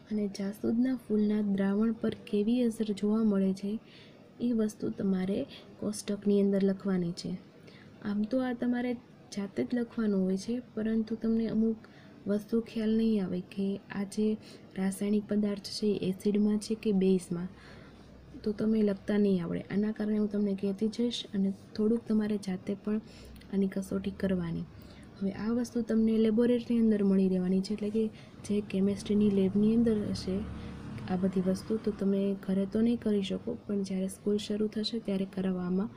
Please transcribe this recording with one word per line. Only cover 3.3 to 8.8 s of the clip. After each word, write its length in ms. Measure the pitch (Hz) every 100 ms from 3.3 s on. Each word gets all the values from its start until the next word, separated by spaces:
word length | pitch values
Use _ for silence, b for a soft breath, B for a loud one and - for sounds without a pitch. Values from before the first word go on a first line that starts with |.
| 196 190
છે, 260 | 190 202 226 - B B B B -
એ 100 | 240
વસ્તુ 360 | 226 214 - 220
તમારે 500 | - 196 185 185 214 277 B B -
કોષ્ટકની 640 | 208 208 - 202 208 202
અંદર 220 | 196 196
લખવાની 480 | 196 190 202 185 170
છે. 260 | 175 170 185 - - - B B -
આમ 200 | 214 208
તો 140 | 214 262
આ 140 | 254
તમારે 400 | 240 240 240